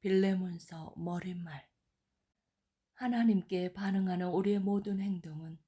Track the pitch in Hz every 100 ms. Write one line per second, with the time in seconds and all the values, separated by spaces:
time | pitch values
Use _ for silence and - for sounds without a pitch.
0 | 196 190 196 190 185 170 - 165 160 -
1 | 170 175 185 175 170 143 - _ _ _
2 | _ _ _ _ _ _ _ _ _ -
3 | 247 240 233 196 175 185 180 185 196 190
4 | 190 180 180 180 196 202 190 202 202 196
5 | 196 185 170 151 160 160